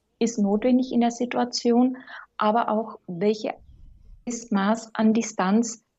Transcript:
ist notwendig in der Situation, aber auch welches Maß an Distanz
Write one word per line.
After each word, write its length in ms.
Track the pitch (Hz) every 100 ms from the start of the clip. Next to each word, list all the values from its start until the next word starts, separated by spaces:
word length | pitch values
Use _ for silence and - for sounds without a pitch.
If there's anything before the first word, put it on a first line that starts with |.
| _ -
ist 200 | 233 -
notwendig 540 | 202 208 247 254 254
in 80 | 240
der 100 | 233
Situation, 840 | 233 247 247 247 - 240 233 254 254 - - - -
aber 320 | 214 220 233
auch 300 | 214 220 - -
welches 1400 | 175 208 214 214 - - - - - - - - 233 -
Maß 400 | 202 196 226 -
an 200 | - 220
Distanz 680 | 220 220 - 190 214 240 - _